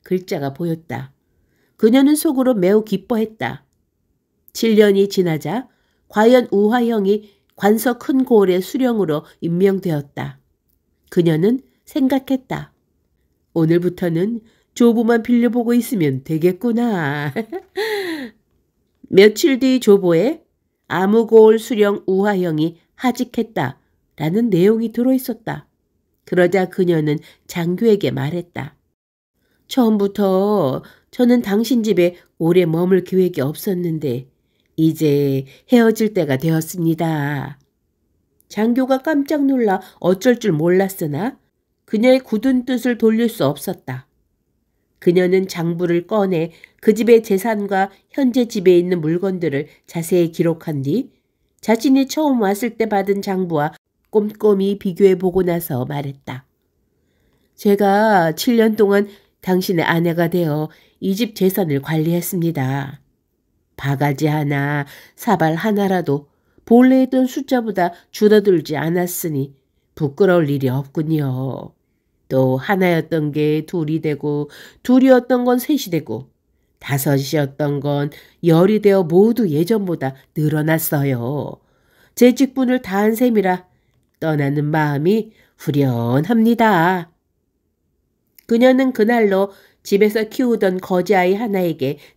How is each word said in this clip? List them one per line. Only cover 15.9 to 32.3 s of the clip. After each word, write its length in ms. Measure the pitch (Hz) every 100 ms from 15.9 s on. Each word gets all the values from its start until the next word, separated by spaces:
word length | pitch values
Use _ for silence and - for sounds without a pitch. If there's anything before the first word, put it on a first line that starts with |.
| 220 147 131
되겠구나. 1120 | 131 160 175 180 240 226 240 196 143 147 147
<laughs> 1800 | 135 220 370 - - 440 427 359 320 247 _ _ _ _ _ _ _ -
며칠 500 | 185 208 208 330 262
뒤 200 | 262 254
조보에 640 | 220 202 180 165 214 330 _ _ _ _ -
아무고을 720 | 165 190 220 220 226 220 220
수령 440 | 220 220 202 202 -
우화형이 720 | 190 202 196 180 156 160 165 _ -
하직했다라는 1500 | 254 247 247 - 226 - 131 - _ _ _ - 151 196 233
내용이 420 | 180 190 220 226
들어있었다. 760 | 233 247 262 254 226 - 147 - _ _ _ _ _ -
그러자 440 | 180 175 190 180
그녀는 500 | - 175 165 151 151 - _ -
장교에게 640 | 185 170 180 233 202 139
말했다. 640 | 127 135 175 175 - 131 _ _ _ _ _ _ _ _ _ -
처음부터 1160 | - 226 214 202 202 196 185 202 208 143 139 - _ _
저는 300 | - 240 240
당신 420 | 233 202 226 247
집에 320 | 214 180 175 180 _